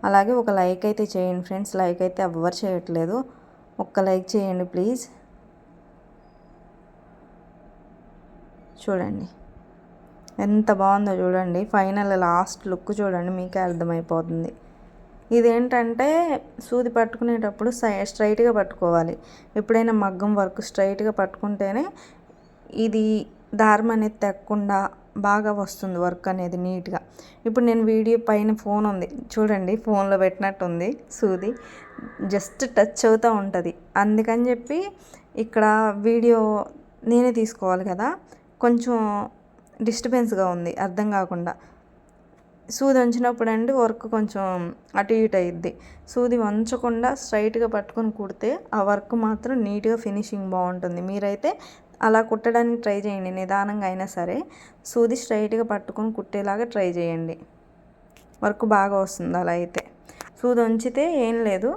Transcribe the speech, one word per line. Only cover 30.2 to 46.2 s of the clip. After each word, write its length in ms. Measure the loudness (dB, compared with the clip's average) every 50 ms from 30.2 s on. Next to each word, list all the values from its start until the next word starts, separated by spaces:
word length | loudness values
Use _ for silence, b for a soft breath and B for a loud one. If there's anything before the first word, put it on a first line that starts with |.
| 4 2 2 0 -4 -4 -2 -2 -4 -4 -2 -2 -2 -4 -4 -6 -12 -20
సూది. 400 | -6 0 0 0 0 0 -2 -6 -6 B B B B B B B B B -18 -18 -10 -8 -4
just 400 | -2 -2 -2 -4 -6 -6 -4 -4 0
టచ్ 340 | 4 4 4 4 2 2 4
అవుతూ 240 | 6 6 6 4 2 2
ఉంటది. 380 | 2 -2 -2 -2 -2 -2 -4 -8 -8 -18 -4 0
అందుకని 480 | 2 2 4 4 2 2 2 2 2 2
చెప్పి 320 | 0 0 -2 -2 -6 -4 -4 -4 -6 -10 B B B B B B B _
ఇక్కడ 300 | -6 -6 -2 2 4 4 6 6 4 2 2 0 0
వీడియో 400 | 2 2 2 4 6 6 6 6 4 2 2 0 -2 -6 -10 -20 -20 -20 -20 -8 -2
నేనే 240 | 2 4 4 4 4
తీసుకోవాలి 540 | 2 2 0 -2 -2 -4 0 0 0 0 0
కదా, 240 | -4 -4 -2 -2 -4 -4 -6 B B B B B B _ _
కొంచెం 360 | 2 4 4 4 2 0 0 0 0 0 -2 -4 -6 -8 -12 -20 _ _ _ -20 _ _ -10 -4
డిస్టర్బెన్స్‌గా 680 | -2 -2 -2 -2 -2 0 2 2 2 2 0 0 0 0
ఉంది 240 | 0 -2 -4 -6 -4 -4
అర్థం 280 | -6 -4 -2 -2 -2 0
కాకుండా. 420 | 0 0 0 -2 -4 -6 -4 -6 -8 -10 B B B B B B _ _ _ _ _ _ _ _ _ _ _ _ _ _ _ -14
సూది 280 | -6 0 2 4 4 6
వంచినప్పుడు 500 | 4 4 2 2 0 0 0 0 0 0
అండి 220 | 0 0 0 0 2
వర్క్ 320 | 2 2 2 0 -4 -8
కొంచెం 360 | -4 -2 -2 -2 -2 -2 -4 -4 -2 -2 -4 -4 -6 -8 -12 _ _ -2
అటు 160 | -2 0 2 2
ఇటు 240 | 2 2 2 2
అయ్యిద్ది. 340 | 0 0 0 -4 -6 -8 -8 -8 B B B B B B
సూది 300 | -6 -2 -2